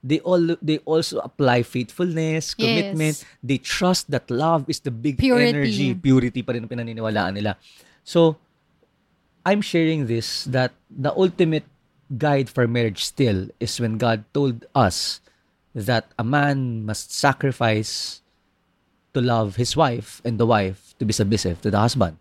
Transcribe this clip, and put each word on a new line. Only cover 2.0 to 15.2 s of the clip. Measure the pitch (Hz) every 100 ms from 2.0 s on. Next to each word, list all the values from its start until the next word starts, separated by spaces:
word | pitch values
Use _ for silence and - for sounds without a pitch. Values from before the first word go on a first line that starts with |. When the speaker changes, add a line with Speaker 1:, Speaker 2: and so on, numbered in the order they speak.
| 180 160 160 160 -
Speaker 1:
commitment. | - 226 185 - 156 156 151
Speaker 2:
Yes. | - _
Speaker 1:
They | 123 135
trust | - - 180 180 -
that | 135 -
love | 120 156 165 135
is | -
the | -
big | 117 135 135
Speaker 2:
Purity. | 262 240 240
Speaker 1:
energy. | 147 139 - 131
Purity | 120 139 131 120 127
pa | 123 117
rin | 110
ang |
pinaniniwalaan | 120 117 113 110 107 92 98
nila. | 104 95 _ - _ _
So, | - 170 165 156 _ _ _ _ _ _ _ _ _ _ 180
I'm | 202
sharing | 202 175 160 160 127
this, | 117 110 - -
that | 131 127 _ _
the | - 139
ultimate | - 185 175 170 156 - _ _ _ _ 127
guide | 151 143 127
for | - 120
marriage | 120 117 95
still | - - 127 98 92 -
is | 117 -
when | 117 110
God | 120 113 107
told | 143 139 117 -
us | 139 107 - - -